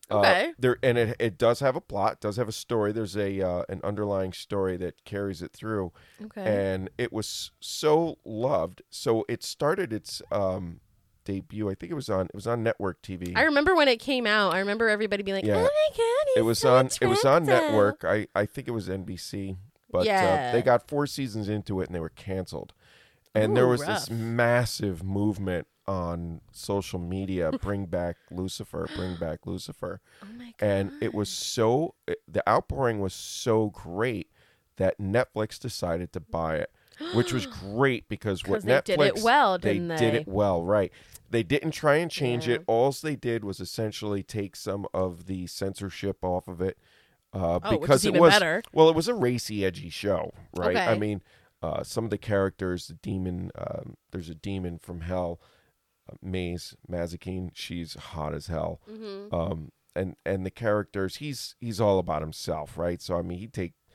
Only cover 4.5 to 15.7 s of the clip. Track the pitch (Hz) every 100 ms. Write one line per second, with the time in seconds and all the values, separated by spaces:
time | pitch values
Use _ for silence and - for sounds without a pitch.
4.5 | 101 95 90 90 - - 101 101 85 87
5.5 | - 107 107 90 - - - 214 214 110
6.5 | 101 98 - 95 - 123 110 - - -
7.5 | _ - - 151 156 165 - - 110 127
8.5 | 107 80 - - - 131 113 107 117 -
9.5 | - 147 185 110 110 - - - 104 95
10.5 | 92 85 - _ _ _ _ - 98 87
11.5 | 104 104 95 - 156 110 95 90 101 107
12.5 | 117 113 - 98 - - 90 90 214 311
13.5 | 285 302 339 285 233 - 262 220 214 190
14.5 | 180 202 220 226 208 214 202 196 196 -
15.5 | 208 494